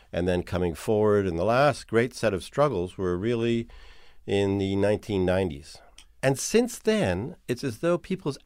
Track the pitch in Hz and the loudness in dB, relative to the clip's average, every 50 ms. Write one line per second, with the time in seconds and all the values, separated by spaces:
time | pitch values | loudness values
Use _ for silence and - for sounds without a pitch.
0 | - _ - 85 90 92 90 90 87 - 95 90 90 87 78 - - 117 110 104 | -16 _ -4 -2 0 2 2 0 0 -2 -2 0 0 0 -2 -4 -2 0 2 4
1 | 107 104 104 104 98 92 82 82 92 107 117 131 143 147 - - - - 110 113 | 4 4 4 4 2 0 0 0 0 2 2 4 4 2 2 -2 -4 0 2 2
2 | 117 - - - - 107 95 85 - - - 143 147 151 117 87 90 92 - - | 2 0 -2 -2 -2 0 0 -2 -4 -4 0 0 2 2 2 -2 -4 -4 -6 -4
3 | 95 90 87 90 101 117 120 113 117 117 117 117 113 - - - - - - - | -2 -2 -2 0 -2 -2 0 0 0 0 0 0 -2 -6 -12 -20 -20 -20 -20 -20
4 | - - - - - - 101 98 101 98 98 101 98 98 98 98 98 104 107 101 | -20 -20 -20 -12 -6 -2 0 2 2 2 2 0 0 0 2 2 2 2 2 0
5 | - - 101 95 92 90 90 95 95 87 69 71 78 - - - - - - - | -2 -2 0 0 2 2 2 2 0 -2 -4 -8 -14 -18 -20 -20 -20 -20 -20 -20
6 | - - - - - 135 139 - - - - 226 254 240 - - - 220 220 214 | -20 -20 -8 -2 0 0 0 0 -2 0 2 2 2 0 -2 -4 -2 0 0 2
7 | 156 95 175 98 113 143 - - _ - 123 - - 135 107 - 160 170 175 170 | 2 0 0 0 -2 -6 -10 -10 _ -8 -6 -4 -6 -6 -6 -2 -2 0 0 0
8 | - - 185 185 - 151 131 - - | -2 -4 -6 -6 -4 -6 -6 -8 -8